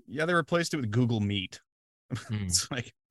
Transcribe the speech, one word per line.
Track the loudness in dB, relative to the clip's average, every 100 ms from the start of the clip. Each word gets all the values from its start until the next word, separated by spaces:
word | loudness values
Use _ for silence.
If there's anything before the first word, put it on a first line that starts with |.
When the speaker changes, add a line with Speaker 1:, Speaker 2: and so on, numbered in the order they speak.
| -12
Speaker 1:
Yeah, | -4 2
they |
replaced | 2 2 0 2
it | -2
with | 0
Google | 2 4 2
Meet. | 2 0 -2 -10 _ _ _ _ -10
<laughs> | -10 -6
Speaker 2:
Hmm. | -4
Speaker 1:
It's | 0 0 0
like, | -6 -8 _ -8